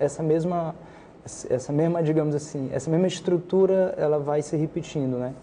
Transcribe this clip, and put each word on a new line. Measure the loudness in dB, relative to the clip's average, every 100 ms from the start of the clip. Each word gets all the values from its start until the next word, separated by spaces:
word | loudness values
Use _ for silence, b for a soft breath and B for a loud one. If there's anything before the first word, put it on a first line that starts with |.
essa | -2 0
mesma, | 2 2 2 -2 -4 -8 B B B B -16 -14 -4
essa | -2 0
mesma, | 2 2 2
digamos | 2 2 2
assim, | 0 -4 -6 -4
essa | -4 0
mesma | 2 2
estrutura, | 0 0 0 2 2 4 4 2 2
ela | 2 2
vai | 2 -2
se | 0 -2
repetindo, | -2 -4 -6 -2 -2 -2
né? | -4 -8